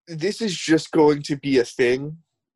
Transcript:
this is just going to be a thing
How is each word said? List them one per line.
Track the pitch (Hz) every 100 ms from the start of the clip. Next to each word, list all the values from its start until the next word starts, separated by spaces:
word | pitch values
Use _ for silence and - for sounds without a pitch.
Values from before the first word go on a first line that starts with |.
| -
this | 160 180 214
is | 226 160
just | - 160 -
going | 170 151 147
to | 147 143
be | 143 135
a | -
thing | - 123 131 143 160 _ _ _